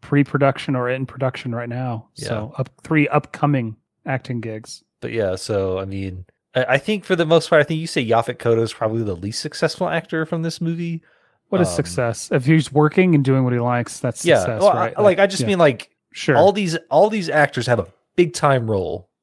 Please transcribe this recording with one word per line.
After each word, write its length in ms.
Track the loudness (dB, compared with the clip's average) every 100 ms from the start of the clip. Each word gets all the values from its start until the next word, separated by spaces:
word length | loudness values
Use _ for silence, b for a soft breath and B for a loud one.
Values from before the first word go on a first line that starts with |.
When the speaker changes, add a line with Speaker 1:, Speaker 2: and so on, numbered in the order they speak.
Speaker 1:
pre-production 720 | 0 2 2 2 0 0 -4 -4
or 140 | -4
in 160 | -4 -6
production 480 | -4 -6 -6 -8
right 140 | -8 -6
now. 380 | -6 -6 -8 -10 -14
Speaker 2:
Yeah. 120 | -8
Speaker 1:
So 240 | -6 -8 -8
up, 120 | -8 _
three 240 | -2 0 2
upcoming 640 | 0 -2 -2 0 0 -2 -10 _ _ -6
acting 320 | -6 -6 -8
gigs. 440 | -8 -12 -14 -20 _ _
Speaker 2:
But 100 | -8
yeah, 240 | -2 -2 -2
so, 420 | -2 -2 0 -4
I 40 | -6
mean, 380 | -8 -8 -10 -16 _ _ -4
I, 80 | 0
I 80 | 0
think 260 | 0 -6
for 120 | -2 0
the 80 | 4
most 240 | 2 4
part, 100 | 2
I 40 | 2
think 160 | -2
you 60 | -4
say 180 | -4 2
Yaphet 320 | 0 0 -4
Kotto 220 | 0 2
is 100 | 0
probably 320 | -2 -4 -2
the 120 | -4 -6
least 240 | -8 -8
successful 480 | -10 -4 -4 -2 -4
actor 360 | -4 -4 -6 -4
from 180 | -4
this 180 | -4 -4
movie. 420 | -6 -4 -6 -8 _ _ _ _ _
Speaker 1:
What 100 | 0
is 80 | 0
Speaker 2:
Um, 60 | 0
Speaker 1:
success? 540 | -4 -2 -2 -4 -2
If 140 | -2 4
he's 260 | 2 2
working 420 | 2 2 4 4 4
and 80 | 2
doing 180 | 2
what 80 | 2
he 80 | 0
likes, 400 | 0 -2 -4 -6
that's 240 | -6 -2
Speaker 2:
Yeah, 140 | 2 4
Speaker 1:
success, 220 | 4 2
Speaker 2:
well, 100 | 2
I, 60 | 2 -2
Speaker 1:
right? 120 | 2
Speaker 2:
like, 200 | 4 4
I 80 | 2
just 140 | 2
Speaker 1:
yeah. 60 | 0
Speaker 2:
mean, 120 | 4
like, 300 | 4 2 -10 _ _
Speaker 1:
Sure. 240 | -8 2 6
Speaker 2:
all 160 | 6
these, 240 | 4 -2 -4 0
all 200 | 4 4
these 200 | 2 -2
actors 380 | 2 2 0 0
have 120 | 0
a 80 | 0 _ _ 0
big 180 | 0
time 380 | 2 2 2 0
role 380 | -2 -2 -6 _ _